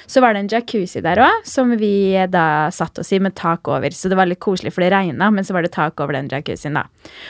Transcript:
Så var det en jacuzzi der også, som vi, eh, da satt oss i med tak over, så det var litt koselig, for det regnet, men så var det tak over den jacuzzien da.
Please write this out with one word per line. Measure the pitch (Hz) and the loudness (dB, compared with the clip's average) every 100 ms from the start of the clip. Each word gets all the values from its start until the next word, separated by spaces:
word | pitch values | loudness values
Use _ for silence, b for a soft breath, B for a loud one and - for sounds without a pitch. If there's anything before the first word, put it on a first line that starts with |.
| B | B
Så | 269 | 4
var | 247 | 4
det | 208 | 4
en | 202 | -2
jacuzzi | 226 233 220 180 110 | -4 -2 -4 -4 -4
der | 165 185 | 0 4
også, | 285 440 - | 4 2 -2
som | - 247 226 | 0 2 2
vi, | 208 202 190 190 | 2 2 2 2
eh, | 185 | 2
da | 185 160 151 151 | 2 2 2 0
satt | - 165 - | -2 -6 -6
oss | - | -2
i | 196 | 0
med | 196 - | 0 -2
tak | 170 170 - | -2 -2 -2
over, | 139 135 | -2 -2
så | - 185 | -4 0
det | 190 | 2
var | 180 | 2
litt | 180 | 0
koselig, | - 180 - | -2 -2 -4
for | - | -2
det | 180 | 2
regnet, | 196 180 123 208 | 2 0 0 2
men | 202 196 | 2 0
så | |
var | 180 | -2
det | 170 | -2
tak | - 160 - | -2 -4 -4
over | 143 | -4
den | 135 143 | -4 -4
jacuzzien | 135 143 90 147 | -6 -6 -8 -4
da. | 147 - B B B | -4 -6 B B B